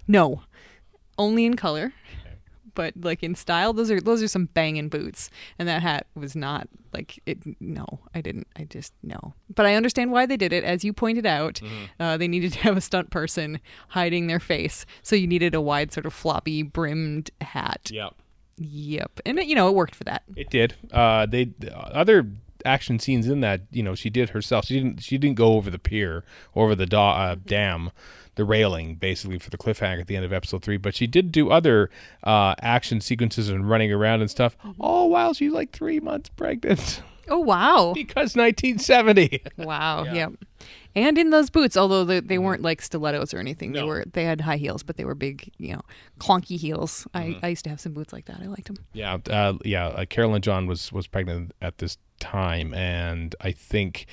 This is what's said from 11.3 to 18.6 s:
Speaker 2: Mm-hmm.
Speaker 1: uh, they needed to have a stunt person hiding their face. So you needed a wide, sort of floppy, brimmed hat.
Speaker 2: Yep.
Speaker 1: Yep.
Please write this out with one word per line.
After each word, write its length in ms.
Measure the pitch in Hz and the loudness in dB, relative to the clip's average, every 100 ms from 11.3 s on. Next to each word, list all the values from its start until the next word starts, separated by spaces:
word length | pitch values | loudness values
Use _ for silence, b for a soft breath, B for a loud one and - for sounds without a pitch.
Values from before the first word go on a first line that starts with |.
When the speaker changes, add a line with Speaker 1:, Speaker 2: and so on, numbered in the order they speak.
| 151 156 - | 0 -2 -6
Speaker 2:
Mm-hmm. 280 | 107 110 101 - | -10 -12 -12 -6
Speaker 1:
uh, 140 | 165 160 | -2 0
they 120 | 175 | 0
needed 260 | 175 175 | 0 -2
to 40 | - | 0
have 160 | 214 190 | 2 2
a 20 | |
stunt 300 | - 185 170 | 0 -2 -2
person 500 | 175 160 - 151 151 - B B | -4 -4 -4 -6 -8 -12 B B
hiding 380 | 185 175 175 170 | -2 0 0 0
their 140 | 165 | -2
face. 460 | - 160 156 - - B | -2 -2 -2 -8 -12 B
So 120 | - | 0
you 120 | 208 180 | 2 4
needed 280 | 175 170 | 2 2
a 60 | 165 | 0
wide, 320 | 147 143 151 | 0 0 -2
sort 140 | - 156 | -6 -8
of 80 | |
floppy, 480 | - 165 147 156 156 | -4 -2 -2 -2 -4
brimmed 680 | 151 170 156 156 156 151 151 - | -4 -4 -4 -2 -4 -4 -8 -12
hat. 480 | - - - - - | -10 -6 -6 -6 -8
Speaker 2:
Yep. 220 | 107 101 - _ _ _ | -10 -12 -14 _ _ _
Speaker 1:
Yep. 640 | - | -14